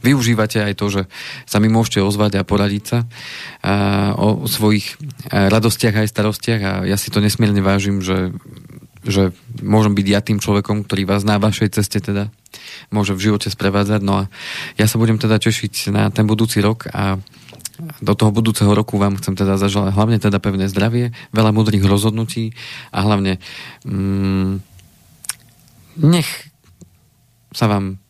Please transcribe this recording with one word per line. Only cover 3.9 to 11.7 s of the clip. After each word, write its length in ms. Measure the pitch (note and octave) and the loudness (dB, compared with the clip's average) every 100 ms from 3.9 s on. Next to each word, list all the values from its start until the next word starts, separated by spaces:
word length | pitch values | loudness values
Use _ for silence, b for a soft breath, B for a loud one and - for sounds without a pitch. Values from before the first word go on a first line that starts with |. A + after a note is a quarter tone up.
| G2+ G2+ | 2 0
o 320 | - G#2 G2 | 2 2 0
svojich, 560 | G#2+ - G#2+ G#2+ - - D3 - | -2 0 2 2 -2 -12 -14 -12
e, 240 | - G#2 G2 | -4 0 2
radostiach 480 | A2 A#2 - A#2+ G#2+ | 4 2 2 0 0
aj 160 | G#2+ | -2
starostiach 480 | - G#2+ G2+ - A2+ | 0 -2 -2 -2 -2
a 120 | G2 F#2+ | -2 -2
ja 160 | F#2 G2 | -2 -2
si 80 | - | -2
to 160 | G#2 | 0
nesmierne 400 | G#2 - A2 G2+ | 0 2 2 2
vážim, 400 | F#2+ G2 G2 G2 | 2 2 0 -2
že, 320 | F#2 F#2+ F#2 - - - - - - - | 0 -2 -2 -6 -14 -20 -20 -20 -20 -12
že 320 | A#2 G2 F#2+ F2+ - - | -2 2 2 0 -14 -8
môžem 380 | G2 G#2 G#2 G2+ | 2 4 4 2
byť 100 | G2 | 2
ja 140 | G2+ | 0
tým 160 | - G#2 | 0 -2
človekom, 480 | - G2+ G2 G#2+ | 0 0 0 -4
ktorý 240 | G2+ G2 F#2+ | -4 -4 0
vás 160 | G2+ | 0
na 160 | G2+ G#2 | 0 2
vašej 320 | G#2 - G#2+ | 0 0 0